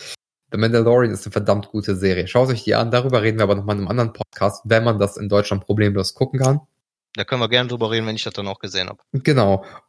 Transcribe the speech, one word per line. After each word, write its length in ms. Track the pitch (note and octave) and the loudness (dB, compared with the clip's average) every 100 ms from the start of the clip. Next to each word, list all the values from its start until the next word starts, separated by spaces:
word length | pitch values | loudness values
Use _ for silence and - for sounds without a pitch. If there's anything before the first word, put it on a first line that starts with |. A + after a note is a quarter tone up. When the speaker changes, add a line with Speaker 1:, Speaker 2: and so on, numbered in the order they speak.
| - - _ _ _ | -14 -18 _ _ _
Speaker 1:
The 60 | G2+ | -2
Mandalorian 520 | A2+ A#2 A2+ B2 A#2+ | 2 4 4 4 2
ist 120 | G2 - | -2 -6
eine 80 | |
verdammt 360 | A2 G2+ G2+ G#2 | -2 0 0 -2
gute 260 | A2 G#2 F#2+ | -6 -4 0
Serie. 320 | G2 F2+ F2+ | 0 0 0
Schaut 220 | B2 C3 | 2 2
euch 140 | A#2 | 0
die 120 | - G#2+ | 0 0
an. 160 | A#2 | 2
Darüber 320 | A#2+ C3 B2 | 0 2 0
reden 160 | A2 A2 | 0 2
wir 40 | |
aber 120 | G2+ G2+ | 2 0
noch 100 | G2+ | -2
mal 80 | |
in 60 | G#2 | -4
einem 80 | F2+ | -2
anderen 260 | A#2+ A2+ | -2 -2
Podcast, 480 | - G#2 - G2 - G#2 | -4 -10 -4 -4 -2 0
wenn 180 | A2+ | 2
man 160 | A#2 G#2 | 2 2
das 180 | G2 - | 0 -2
in 100 | G2+ | 0
Deutschland 380 | G2+ G#2 G2 - | 0 2 -2 -2
problemlos 480 | G#2+ G#2 G2+ F#2+ | 0 2 0 -2
gucken 260 | - C3 C3 | -4 -4 0
kann. 220 | C3 D3 - _ _ _ _ - | 2 0 -4 _ _ _ _ -10
Speaker 2:
Da 80 | |
können 180 | G2+ B2+ | -4 -2
wir 80 | A2+ | 2
gerne 200 | B2 B2 | 2 0
drüber 220 | A#2+ A2 | -2 -2
reden, 140 | A2+ A2 | -2 -2
wenn 80 | A2 | -6
ich 80 | |
das 100 | A2+ | -8
dann 140 | G2+ G2+ | -8 -8
auch 120 | G2 | -8
gesehen 280 | G2+ F#2 F#2 | -8 -6 -8
hab. 120 | - _ | -10 _
Speaker 1:
Genau. 520 | C3+ C#3+ C3+ G2+ F#2+ - - | -4 2 4 4 2 -2 -20